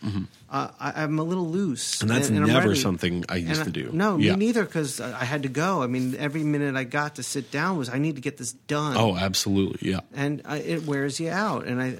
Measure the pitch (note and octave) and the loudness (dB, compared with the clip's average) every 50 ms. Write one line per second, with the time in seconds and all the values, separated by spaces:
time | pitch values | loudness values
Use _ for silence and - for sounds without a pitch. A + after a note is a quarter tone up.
0 | - G#2+ G2+ F#2+ - - - - - - C#3 C#3 C3+ - - - C3+ C#3+ - D#3 | -6 -4 -2 -4 -4 -6 -10 -20 -14 -6 -4 -4 -4 -4 -8 -8 -8 -6 -4 -2
1 | D#3 D3+ D#3 D#3 D#3+ E3 F#3 F#3 F3 D#3+ E3 G3 G3+ E3 A#2+ A2+ - - - - | -2 0 0 0 0 0 -2 -2 -2 -2 0 0 0 0 -2 -2 -2 -4 -2 0
2 | G#2 A2 A#2+ C3 - B2 G#2+ G2 G2+ G#2+ A#2+ - - G#2 - - - G#2 F2+ E2 | 2 2 2 2 4 4 4 4 6 6 6 6 6 6 4 4 2 2 0 2
3 | - F2 F2 F2 - - F#2+ F2+ E2+ E2 D#3 D#3 D#3 - - - C2+ - - E3 | 0 0 0 -2 -2 -2 -2 -2 0 0 0 0 0 -2 -2 -4 -4 -2 0 0
4 | G3+ A3 F#3+ D3+ - - F#3+ G3 G#3+ A#3+ A3 A#3 F#3 - - D#3+ D3 C3 - - | 2 2 4 4 4 4 4 4 2 2 2 2 0 0 0 -2 -2 -2 -4 -6
5 | A2+ B2 G#2+ B2 B2+ A#2+ D3 D3 C3+ C3+ B2 C#3+ E3 F#3+ F#3+ D3+ B2+ A#2+ B2+ B2+ | -6 -6 -4 -4 -2 -2 -2 -2 -2 -2 0 0 2 2 2 2 2 0 0 0
6 | B2+ B2+ C3 - D3+ C#3+ C#3+ D#3+ D3+ D3+ D3 C#3+ C#3+ C#3 C3 C3+ B2+ A#2+ C#3 D3 | 0 0 -2 -2 -2 -2 -2 0 0 2 2 2 0 0 0 -2 -4 -2 -2 -2
7 | D3 D3 - C3+ B2 - - C#3+ B2 - - C#3+ D#3+ F#3 F#3+ D#3 B2+ G2 B2+ C3+ | -2 -2 -4 -8 -8 -4 -4 -6 -4 -4 -2 -2 0 0 0 0 -2 -2 0 0
8 | D3+ D#3+ D3 C3+ B2 C3+ - - B2 A#2+ - - _ - D3 D3 D3+ D3 B2+ G#2+ | 0 0 -2 -2 -6 -6 -6 -6 -10 -10 -10 -12 _ -2 -2 0 0 0 2 4
9 | A2+ G#2+ F#2 F2 F#2+ G2 F#2 - - G#2 G2 G2 F#2+ F#2+ - - - F2 F#2+ F2+ | 4 4 2 2 0 0 0 0 0 2 2 2 2 2 -2 -2 -2 -2 -2 -2
10 | - - - C#3 C#3 D3 D3+ - - - D3 D3 - E3 E3+ D#3 D#3+ D3 C#3+ C#3 | -4 -8 -6 -4 -2 -2 -2 -4 -6 -6 -6 -6 -4 -4 -4 -4 -2 -2 -2 0
11 | C#3 C#3+ C3 - E3 D#3+ E3+ F#3+ G#3+ G3+ C#3+ A2 - - B2 B2 B2+ B2+ A#2+ | -2 -2 -2 -4 -4 -2 -2 0 0 0 -2 -2 -2 -2 -2 -2 -2 -2 -4